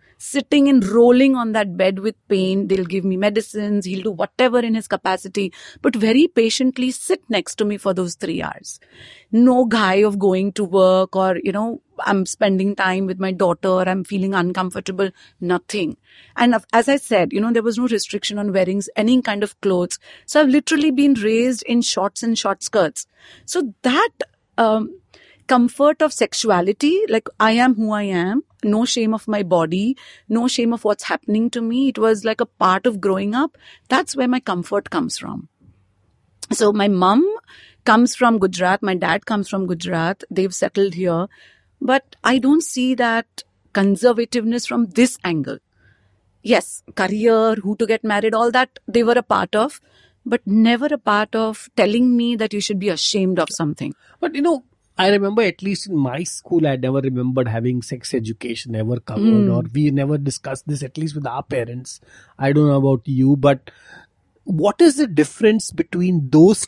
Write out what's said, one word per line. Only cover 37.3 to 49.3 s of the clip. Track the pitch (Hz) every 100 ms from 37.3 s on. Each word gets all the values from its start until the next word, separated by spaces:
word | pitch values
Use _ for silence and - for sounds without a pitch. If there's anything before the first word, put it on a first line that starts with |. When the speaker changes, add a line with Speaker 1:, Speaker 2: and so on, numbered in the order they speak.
| 440 - - - _
Speaker 1:
comes | - 220 240
from | - 240 226
Gujarat, | 190 180 180 196
my | 202
dad | 185 175 185 -
comes | 208 190
from | 196 185
Gujarat, | 170 180 170 165 196 -
they've | 185 190
settled | - 202 - 196
here. | 170 185 165 190 - - _ _ _
But | 269 262 - -
I | - 262
don't | 262 302
see | - 262 254 254
that | 240 233 - - - _ _
conservativeness | - 196 190 247 226 233 240 220 233 -
from | 240 220
this | 226 247 -
angle. | 185 160 131 110 _ _ _ _ _ _ _ _
Yes, | 202 214 - - -
career, | - 190 208 233 226 226
who | 220 196 208
to | 220
get | 220
married, | 220 208 220
all | 220 233
that | 247 262 - -
they | 240
were | 226
a | 240
part | -